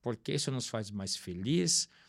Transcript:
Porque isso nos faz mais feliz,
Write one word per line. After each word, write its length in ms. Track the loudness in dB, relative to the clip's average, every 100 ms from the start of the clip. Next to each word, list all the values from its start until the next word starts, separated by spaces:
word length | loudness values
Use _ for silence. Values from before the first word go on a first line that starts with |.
Porque 300 | -2 -4 -2
isso 180 | -2 0
nos 160 | -2 -2
faz 240 | -4 -4
mais 280 | -4 -4 -6
feliz, 720 | -6 -4 2 2 4 4 2 -8